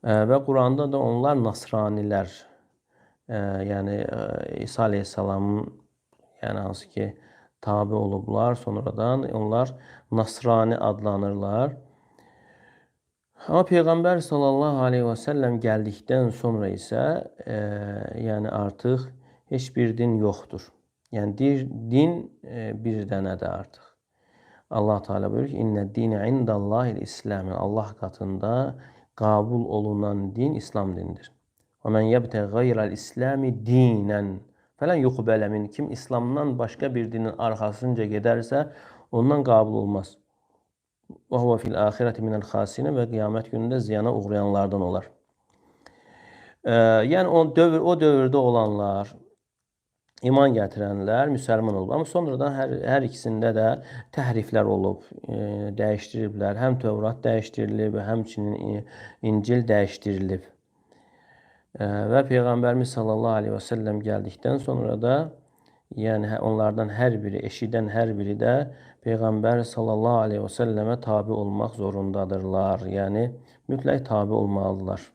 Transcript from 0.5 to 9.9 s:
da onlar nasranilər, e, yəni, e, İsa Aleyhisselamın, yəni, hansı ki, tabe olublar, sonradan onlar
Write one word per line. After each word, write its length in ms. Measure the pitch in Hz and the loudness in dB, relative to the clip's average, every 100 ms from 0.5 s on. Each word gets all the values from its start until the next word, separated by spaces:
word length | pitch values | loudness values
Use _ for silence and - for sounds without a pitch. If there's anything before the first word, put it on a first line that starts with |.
| 135 123 135 147 | 2 4 2 0
da 60 | 139 | 0
onlar 400 | 123 117 135 143 | 0 2 2 2
nasranilər, 880 | 113 104 - 113 107 104 104 104 90 - - _ _ _ _ _ _ _ - | 0 -4 -4 -2 0 -2 -2 -2 -2 -10 -20 _ _ _ _ _ _ _ -8
e, 100 | 113 101 95 98 | -6 -4 -4 -4
yəni, 300 | 98 98 101 | -4 -4 -4
e, 580 | - - 52 - - - | -4 -6 -6 -6 -8 -8
İsa 220 | 127 - | -8 0
Aleyhisselamın, 840 | 113 101 98 - 98 98 101 104 - - _ _ _ _ _ _ | 0 0 -4 -4 -2 0 0 -2 -4 -12 _ _ _ _ _ _
yəni, 160 | 110 101 | -8 -6
hansı 300 | 98 98 - | -6 -10 -10
ki, 180 | - 101 - _ _ _ _ | -6 -6 -8 _ _ _ _
tabe 340 | - 104 104 | -2 0 0
olublar, 600 | 107 104 98 110 107 117 | 0 -2 -2 -2 0 2
sonradan 720 | 120 - 104 - 107 113 131 131 | 0 -4 -4 -4 -2 0 0 -2
onlar 400 | 113 107 113 131 131 - | -4 0 0 0 -4 -20